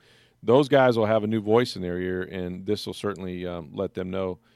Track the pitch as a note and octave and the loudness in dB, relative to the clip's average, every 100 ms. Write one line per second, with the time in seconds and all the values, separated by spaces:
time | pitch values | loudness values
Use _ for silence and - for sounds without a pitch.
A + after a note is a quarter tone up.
0 | _ _ _ _ G#2 B2+ C#3 C#3 B2+ A2+ | _ _ _ _ 4 4 6 6 6 4
1 | G#2+ A2 G#2+ A2 G#2 A2+ A#2+ F#2+ F2+ F2 | 2 2 0 -2 2 2 2 -4 -6 -4
2 | F2+ F#2 F#2 F#2 F2+ F2+ F#2+ G#2 - F2+ | -4 -4 -6 -8 -8 -8 -4 -4 -4 -6
3 | G#2 F2 F#2 F2+ F2+ F2 - G2 F#2+ - | -6 -6 -8 -8 -8 -10 -10 -6 -6 -4
4 | F#2 F#2 F#2+ F2 _ | -6 -4 -4 -6 _